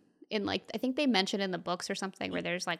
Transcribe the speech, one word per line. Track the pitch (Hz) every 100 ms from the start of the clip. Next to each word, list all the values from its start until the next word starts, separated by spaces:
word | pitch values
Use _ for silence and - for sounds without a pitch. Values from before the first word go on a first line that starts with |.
| _ _ -
in, | 220 202
like, | 190 - -
I |
think | 254 254
they | 285
mentioned | 208 190 202
in | 196
the | 175
books | 175 175 -
or | 196
something | 190 - 190
where | 180
there's, | 170 175 180
like, | 165